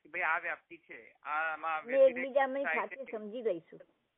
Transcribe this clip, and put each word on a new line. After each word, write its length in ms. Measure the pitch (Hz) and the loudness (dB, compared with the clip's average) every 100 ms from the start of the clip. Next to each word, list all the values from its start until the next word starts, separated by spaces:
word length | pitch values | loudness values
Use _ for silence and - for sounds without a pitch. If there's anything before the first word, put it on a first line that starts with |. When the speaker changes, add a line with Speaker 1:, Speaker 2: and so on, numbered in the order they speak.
Speaker 1:
કે 60 | - | -12
ભાઈ 140 | 165 | -2
આ 160 | 165 165 | 0 0
વ્યાપ્તિ 380 | 170 151 _ 170 | -2 -6 _ -20
છે, 340 | _ 139 110 | _ -18 -18
આ 420 | _ 139 151 160 | _ -6 -2 -2
આમાં 320 | 156 160 156 | -2 -2 -4
Speaker 2:
ને 20 | 151 | 0
Speaker 1:
વ્યતિરેક 300 | 269 269 247 | 6 6 6
Speaker 2:
એકબીજામાં 480 | 262 262 269 269 | 0 2 2 0
Speaker 1:
થાય 100 | 277 | 0
Speaker 2:
સાથે 220 | 254 202 269 | -2 -2 -8
Speaker 1:
છે. 160 | 247 | -10
Speaker 2:
સમજી 300 | 220 214 240 | -10 -8 -4
લઈશું. 380 | 220 170 - 165 175 _ _ | -2 -4 -8 -20 -20 _ _